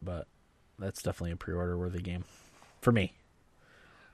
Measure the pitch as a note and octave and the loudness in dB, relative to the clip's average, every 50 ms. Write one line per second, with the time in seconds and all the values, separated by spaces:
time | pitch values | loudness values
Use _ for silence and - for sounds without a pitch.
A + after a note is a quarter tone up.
0 | - F#2 F2 D#2+ - - - - - _ _ _ - - _ - F#2+ F#2+ - - | -8 -6 -6 -6 -8 -10 -14 -20 -20 _ _ _ -20 -20 _ -8 -6 -6 -6 -4
1 | - - - - F2 E2+ E2+ F2 - F2 F2 F2 F2+ F2 F2 F2 F2+ F2+ F2+ F2 | -4 -4 -4 -2 -4 -4 -4 -4 -4 -4 -2 0 0 0 0 0 0 -2 -2 -2
2 | F2+ F2+ F2+ F2+ F#2 - - - - - - - - - - - - B2+ A#2 G#2+ | -4 -4 -4 -4 -6 -8 -12 -20 -20 -20 -20 -20 -20 -20 -4 2 6 6 6 6
3 | F2+ - - - - - - - - - - - - - - - - - - - | 6 2 -2 -10 -20 -20 -20 -20 -20 -20 -20 -20 -20 -20 -20 -20 -20 -20 -20 -20
4 | - - | -20 -20